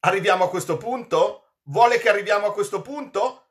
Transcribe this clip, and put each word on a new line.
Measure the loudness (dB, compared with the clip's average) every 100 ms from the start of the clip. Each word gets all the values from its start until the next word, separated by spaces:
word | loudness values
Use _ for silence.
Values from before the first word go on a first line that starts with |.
Arriviamo | 2 0 2 2
a | 2
questo | -2 -4 -6
punto? | -4 -8 -2 0 0 -2 _ _
Vuole | -8 4 4 4
che | 2
arriviamo | 0 2 0 0
a |
questo | -2 -4 -6
punto? | -8 -12 -6 -2 -2 -4 _